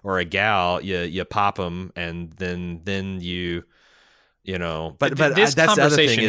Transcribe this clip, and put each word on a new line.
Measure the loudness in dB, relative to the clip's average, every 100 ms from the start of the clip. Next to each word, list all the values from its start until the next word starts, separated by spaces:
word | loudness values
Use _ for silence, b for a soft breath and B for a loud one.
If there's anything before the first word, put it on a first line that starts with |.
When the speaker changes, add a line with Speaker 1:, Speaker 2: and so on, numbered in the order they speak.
Speaker 1:
or | -4 -2
a |
gal, | 0 0 2 2 2 0
you, | -2 -4
you | -2 -4
pop | -4 0 0 0
'em, | -4 -6 -10 -8
and | -8 -8 -10
then, | -8 -6 -4 -6 -8
then | -6 -4 -4 -6
you, | -6 -6 -4 -6 -8 b b b b b b b
you | -8 -6
know. | -4 -4 -6 -4
But, | -2 2
Speaker 2:
Th-, |
Speaker 1:
but | 2 4
Speaker 2:
this | 2
Speaker 1:
I, | 4 4
that's | 6
the |
other | 6 6
thing | 4
Speaker 2:
conversation | 4